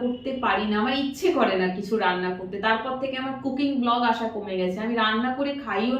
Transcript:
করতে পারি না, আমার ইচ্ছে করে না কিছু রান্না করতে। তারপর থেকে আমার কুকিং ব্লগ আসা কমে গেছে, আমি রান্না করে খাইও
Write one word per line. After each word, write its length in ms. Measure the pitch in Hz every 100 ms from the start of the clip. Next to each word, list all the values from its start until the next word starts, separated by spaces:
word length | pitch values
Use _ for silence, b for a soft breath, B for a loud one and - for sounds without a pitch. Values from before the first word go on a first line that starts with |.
করতে 280 | 247 247 269 247
পারি 200 | 226 196 214
না, 40 | 208
আমার 120 | 247 277
ইচ্ছে 260 | - - 359 269
করে 160 | 208 185
না 60 | 185 185
কিছু 180 | 202 220
রান্না 260 | 190 180 185 185
করতে। 180 | 185 202 220
তারপর 260 | 233 262 262
থেকে 120 | 269 262
আমার 120 | 269 262
কুকিং 260 | 269 277 285 254
ব্লগ 180 | 240 240 240
আসা 160 | 226 220
কমে 200 | 208 196 185
গেছে, 180 | 180 190
আমি 100 | 226 226
রান্না 280 | 220 220 254 262
করে 120 | 285 277
খাইও 320 | 220 196 240